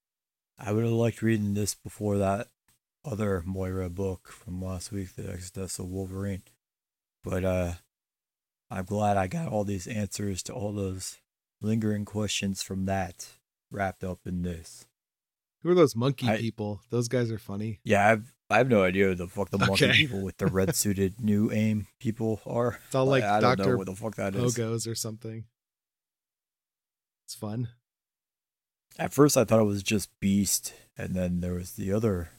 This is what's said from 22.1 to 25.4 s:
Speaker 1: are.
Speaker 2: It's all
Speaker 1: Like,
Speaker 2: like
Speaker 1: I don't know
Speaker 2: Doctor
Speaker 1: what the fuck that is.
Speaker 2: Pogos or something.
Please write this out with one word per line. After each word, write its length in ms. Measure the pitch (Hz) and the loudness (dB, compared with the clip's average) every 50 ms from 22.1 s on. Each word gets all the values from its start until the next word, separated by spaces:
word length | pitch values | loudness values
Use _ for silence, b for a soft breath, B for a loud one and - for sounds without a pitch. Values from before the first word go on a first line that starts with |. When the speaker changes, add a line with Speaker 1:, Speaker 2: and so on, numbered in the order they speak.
| 104 - 110 110 107 - - | -4 -2 -2 -2 -2 -4 -6
Speaker 1:
are. 340 | - 120 117 123 117 - - - | -4 -2 -2 -2 -2 -4 -6 -10
Speaker 2:
It's 80 | - - | -4 0
all 120 | 135 131 | 2 2
Speaker 1:
Like, 160 | 135 135 131 | 4 4 2
Speaker 2:
like 80 | 107 101 | 2 2
Speaker 1:
I 100 | 104 107 | 2 4
don't 180 | 123 123 127 - | 4 4 4 4
know 60 | 98 | 2
Speaker 2:
Doctor 120 | 98 - 95 | 2 2 0
Speaker 1:
what 80 | 92 | -2
the 100 | 95 95 | -6 -8
fuck 200 | 104 117 110 - | -8 -8 -8 -4
that 180 | - 104 98 98 | -4 -4 -2 0
is. 200 | 123 123 123 120 | 0 0 0 0
Speaker 2:
Pogos 300 | 120 113 110 117 113 110 113 | -2 -2 -2 -4 -4 -4 -6
or 40 | 113 | -6
something. 520 | - - 110 110 107 - 113 113 113 | -6 -8 -8 -10 -10 -12 -12 -12 -12